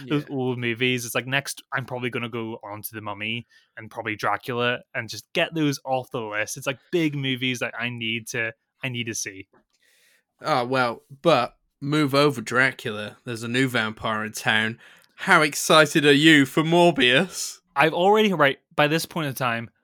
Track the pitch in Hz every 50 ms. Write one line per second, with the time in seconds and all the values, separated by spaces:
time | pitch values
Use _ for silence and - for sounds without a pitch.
0 | 139 123 - 147 147 - 143 135 127 127 127 120 120 120 117 110 127 127 127 123
1 | 117 113 - 127 117 131 131 139 139 - - - - _ - 135 131 - 131 123
2 | 120 123 117 123 117 120 117 120 113 110 113 - - 104 104 107 104 - 110 110
3 | 104 104 101 98 104 110 113 120 113 _ _ _ _ _ _ - 110 107 - 120
4 | 110 113 107 107 - 110 104 101 - - 123 120 120 120 123 123 - _ - 131
5 | 117 104 - 104 - _ - 180 165 - 165 160 151 147 139 - - 135 131 131
6 | 120 - - 127 110 107 104 104 107 104 - 143 131 139 131 - _ _ - 175
7 | 160 156 143 143 135 135 131 120 131 127 127 117 123 117 - 113 117 123 123 117
8 | 117 110 113 117 110 - - 123 113 113 - _ _ _ _ _ - 131 123 120
9 | 117 117 107 - - 110 95 95 98 _ _ _ _ _ _ _ _ _ _ _
10 | _ _ _ _ _ _ _ _ - - 156 131 120 123 131 131 123 120 110 -
11 | - _ 143 - - 170 151 127 120 123 - _ _ _ _ _ 139 143 147 156
12 | 151 139 135 139 147 151 131 120 110 - 117 123 131 131 123 - - 123 104 104
13 | 104 104 - - _ 131 120 107 120 117 120 127 135 131 120 120 110 110 107 -
14 | - 113 110 107 107 107 110 - - 127 110 110 110 110 113 - - - - _
15 | _ _ _ - - 196 185 170 151 151 143 - - - 170 156 156 151 - 165
16 | 143 147 143 139 151 160 160 147 139 135 - 165 156 165 165 175 175 175 151 -
17 | 127 123 123 139 190 180 - - - - - - _ _ _ 139 147 160 151 175
18 | 180 196 208 220 220 214 185 151 147 139 135 - _ _ _ - 147 147 156 165
19 | - - - 175 156 143 127 - 135 123 113 117 117 110 _ _